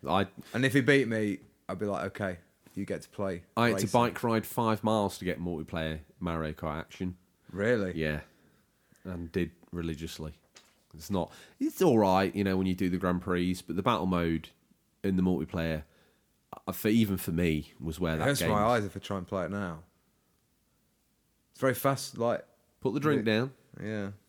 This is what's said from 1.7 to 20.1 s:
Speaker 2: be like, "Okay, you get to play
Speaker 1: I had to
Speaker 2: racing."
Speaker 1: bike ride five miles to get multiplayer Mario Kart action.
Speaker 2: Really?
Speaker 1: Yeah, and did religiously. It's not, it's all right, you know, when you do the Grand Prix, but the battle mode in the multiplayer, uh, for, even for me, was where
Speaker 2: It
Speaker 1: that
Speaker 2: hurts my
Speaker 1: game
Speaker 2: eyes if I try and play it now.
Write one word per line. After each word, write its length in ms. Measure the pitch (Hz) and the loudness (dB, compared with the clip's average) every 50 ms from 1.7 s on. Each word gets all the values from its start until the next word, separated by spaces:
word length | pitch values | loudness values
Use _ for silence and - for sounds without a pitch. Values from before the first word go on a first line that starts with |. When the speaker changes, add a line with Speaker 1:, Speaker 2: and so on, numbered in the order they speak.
| 95 90 | -6 -4
Speaker 2:
be 80 | 107 | -4
like, 180 | 101 98 78 76 | -4 -2 -4 -4
"Okay, 320 | 98 - - 104 95 90 85 - _ _ _ _ - - | -6 -6 -4 -6 -4 -6 -8 -12 _ _ _ _ -16 -10
you 100 | - 101 | -10 -6
get 180 | - 98 80 - | -6 -6 -8 -8
to 60 | - | -14
play 340 | - - 104 95 92 87 - _ _ | -8 -6 -6 -4 -4 -6 -10 _ _
Speaker 1:
I 120 | - 117 120 | 2 2 2
had 100 | 107 95 | 2 2
to 60 | 104 | -2
Speaker 2:
racing." 60 | 104 - 120 | 2 4 4
Speaker 1:
bike 220 | 120 120 - - - | 4 4 0 -2 -2
ride 240 | 120 113 110 107 | 0 0 0 0
five 360 | - - - 117 110 110 104 - | -2 -4 -2 0 0 0 0 2
miles 340 | 110 110 110 101 98 - - | 2 2 2 2 0 -2 -4
to 60 | - | -4
get 160 | 90 87 - | -4 -4 -2
multiplayer 600 | 87 87 87 78 80 80 - 85 80 80 78 80 78 _ - _ | -4 -6 -6 -6 -8 -6 -6 -4 -4 -4 -4 -6 -10 _ -14 _
Mario 320 | 90 87 82 82 80 78 78 | -4 -4 -2 -2 -4 -4 -6
Kart 260 | - - 80 73 78 | -6 -6 -6 -6 -6
action. 380 | - - - - 95 90 87 - _ _ _ _ _ _ - | -8 -12 -10 -8 -8 -8 -8 -10 _ _ _ _ _ _ -6
Speaker 2:
Really? 400 | 90 98 113 123 113 101 92 87 | -2 0 2 2 2 0 -2 -2
Speaker 1:
Yeah, 260 | 80 78 78 76 76 - - _ _ _ _ _ _ _ _ _ _ _ _ _ _ _ | -2 -2 -2 -2 -4 -6 -12 _ _ _ _ _ _ _ _ _ _ _ _ _ _ _
and 260 | 92 92 87 85 82 - | -12 -10 -10 -10 -4 -2
did 180 | 95 87 80 - _ - _ - | -2 -2 -2 -4 _ -20 _ -8
religiously. 600 | 87 82 85 82 73 80 82 - - 78 78 78 _ _ _ _ - _ _ _ _ _ _ - | -6 -4 -4 -6 -6 -8 -10 -10 -10 -10 -12 -12 _ _ _ _ -20 _ _ _ _ _ _ -20
It's 160 | 78 78 - | -18 -8 -2
not, 200 | 98 92 85 - - - - - - _ | -2 -2 -2 -2 -6 -20 -20 -20 -8 _
it's 200 | 262 320 - - 190 | -4 -4 0 4 4
all 160 | 175 123 113 | 6 8 8
right, 360 | 104 95 92 92 98 95 - | 6 6 6 6 4 2 2
you 80 | 98 101 | 0 0
know, 120 | 98 95 | 2 2
when 100 | 92 95 | 2 2
you 80 | 95 92 | 2 2
do 140 | 90 98 90 | 2 0 0
the 80 | 90 | 0
Grand 240 | 90 92 90 90 90 87 | 2 2 2 0 0 0
Prix, 360 | 98 90 87 90 90 90 90 - | 0 0 0 2 0 -2 -2 -4
but 100 | - 82 | -6 -6
the 60 | 90 98 | -2 2
battle 240 | 123 120 92 82 | 2 2 2 2
mode 420 | 95 92 87 85 82 82 80 82 - - _ _ _ _ _ _ _ _ _ _ | 2 2 2 2 2 0 0 -4 -8 -20 _ _ _ _ _ _ _ _ _ _
in 120 | 98 95 | 0 2
the 60 | 92 92 | 2 4
multiplayer, 600 | 92 90 78 76 80 - 92 82 82 80 78 78 _ _ _ _ _ _ _ _ _ _ _ _ _ - - _ | 2 2 2 -2 -2 -2 -2 -2 -2 -2 -4 -6 _ _ _ _ _ _ _ _ _ _ _ _ _ -18 -12 _
uh, 60 | - 92 | -8 -8
for, 160 | - - 110 | -2 0 4
even 280 | 107 117 113 98 98 90 | 4 6 4 4 2 -2
for 120 | - - | -2 -2
me, 420 | 85 82 87 85 80 76 73 - - - | 0 2 2 2 2 0 -2 -6 -14 -10
was 220 | - 82 82 87 | -8 -8 -6 -2
where 140 | 90 82 80 | -2 -2 0
Speaker 2:
It 40 | 80 | 0
Speaker 1:
that 60 | 78 | 2
Speaker 2:
hurts 160 | 135 143 135 | 0 0 2
my 60 | 85 82 | 0 0
Speaker 1:
game 80 | 107 | 2
Speaker 2:
eyes 280 | 104 104 113 123 117 104 | 2 2 2 2 0 0
if 100 | 98 - | -4 -8
I 40 | 98 | -10
try 180 | - - 101 95 | -8 -6 -6 -6
and 80 | 87 | -6
play 180 | - 101 95 90 | -4 -4 -4 -4
it 60 | 82 | -4
now. 300 | 98 101 101 90 82 80 85 _ _ _ _ _ | -4 -6 -6 -6 -8 -10 -14 _ _ _ _ _